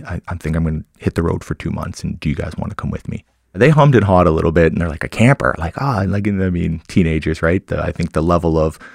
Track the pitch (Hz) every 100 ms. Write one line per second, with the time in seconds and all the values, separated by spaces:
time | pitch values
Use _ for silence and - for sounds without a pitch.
0 | - 85 - 85 80 80 80 78 - _
1 | - - 85 87 - - 82 76 78 -
2 | - 82 78 69 80 - - - - -
3 | - - _ _ _ 90 135 156 147 123
4 | 101 90 85 80 82 80 80 82 85 76
5 | 62 - 117 139 64 - 82 - 139 107
6 | 98 101 104 98 95 87 85 82 - 101
7 | 82 80 80 80 82 95 - 80 82 -
8 | 85 78 82 87 85 80 80 - -